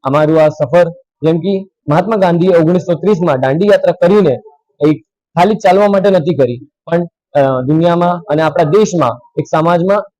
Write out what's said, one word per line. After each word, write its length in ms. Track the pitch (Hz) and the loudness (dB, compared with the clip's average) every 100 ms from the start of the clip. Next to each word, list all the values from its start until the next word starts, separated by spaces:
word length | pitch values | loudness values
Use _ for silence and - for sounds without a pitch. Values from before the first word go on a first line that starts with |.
અમારું 400 | 135 147 151 160 | -2 0 2 2
આ 60 | 151 | 2
સફર, 400 | 151 131 170 170 170 _ _ | 0 -2 0 0 -4 _ _
જેમ 160 | 151 165 | -2 -2
કે 300 | 175 190 196 _ - | -2 -6 -8 _ -4
મહાત્મા 260 | 151 190 220 | -2 -2 -2
ગાંધીએ 400 | 185 170 180 170 | 0 0 2 2
ઓગણીસો 380 | 160 180 185 | 2 0 -2
ત્રીસમાં 460 | 170 185 196 170 135 | -2 0 0 0 -2
દાંડી 260 | 131 151 202 | -2 0 2
યાત્રા 200 | 190 180 | 2 2
કરીને 400 | 170 175 208 170 123 - _ _ _ 151 | 0 2 2 2 -2 -8 _ _ _ -2
એ 40 | 151 _ _ _ 165 | -2 _ _ _ -2
ખાલી 200 | 185 220 | 0 2
ચાલવા 320 | 190 190 208 | 2 2 2
માટે 220 | 196 196 | 2 2
નથી 260 | 185 151 139 | 0 0 -2
કરી, 240 | 131 123 - _ - | -2 -4 -16 _ -6
પણ, 200 | 170 170 _ _ 143 | -4 -4 _ _ -2
અ, 200 | 135 127 127 | 0 -2 -2
દુનિયામાં 540 | 160 170 175 175 175 - | 0 0 0 -2 -4 -4
અને 120 | 151 | -2
આપણા 220 | 160 156 | -2 0
દેશમાં 480 | 156 196 214 175 127 110 _ - | 0 2 0 0 -2 -4 _ -10
એક 80 | 147 | -4
સમાજમાં 520 | 165 160 175 185 202 - | -2 0 0 0 -2 -4